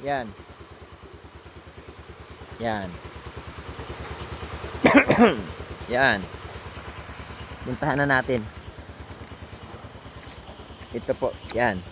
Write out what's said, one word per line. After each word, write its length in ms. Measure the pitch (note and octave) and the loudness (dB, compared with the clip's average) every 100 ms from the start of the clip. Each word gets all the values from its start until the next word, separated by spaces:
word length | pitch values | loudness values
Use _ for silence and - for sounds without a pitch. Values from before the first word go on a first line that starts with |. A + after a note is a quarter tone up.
| C3+ | 2
Yan. 240 | C#3+ A2+ G2 - - - - - - - - - - - - - - - - - - - - - - | 0 0 -8 -16 -16 -18 -18 -18 -16 -16 -16 -18 -18 -18 -18 -16 -16 -16 -16 -16 -16 -16 -16 -14 -4
Yan. 280 | A#2 G#2+ F#2+ E2+ - - - - - - - - - - - - - - - - - - - | 0 0 -2 -8 -12 -12 -12 -12 -12 -12 -10 -10 -10 -8 -8 -8 -8 -8 -8 -8 -6 4 8
<coughs> 520 | C4+ C#4 F3+ A3+ B2 F#2+ - - - - B2 | 8 8 10 10 8 -2 -8 -10 -10 0 6
Yan. 240 | C3 G#2 F2+ - - - - - - - - - - - - - B2+ | 8 6 2 -8 -10 -10 -10 -10 -12 -12 -12 -12 -12 -12 -10 -8 -6
Puntahan 320 | B2+ D3 C#3 | 0 2 4
na 60 | C#3+ | 6
natin. 360 | C3 B2+ B2 G#2+ - - - - - - - - - - - - - - - - - - - - - - - - | 6 6 2 0 -10 -14 -14 -16 -14 -14 -14 -14 -14 -14 -14 -14 -14 -14 -14 -16 -14 -14 -14 -14 -14 -14 -14 -8
Ito 200 | A#2 - B2+ | -6 -2 0
po, 160 | B2+ - - A2 | 0 -2 -4 4
yan. 240 | A#2+ F#2 F2+ | 4 4 -4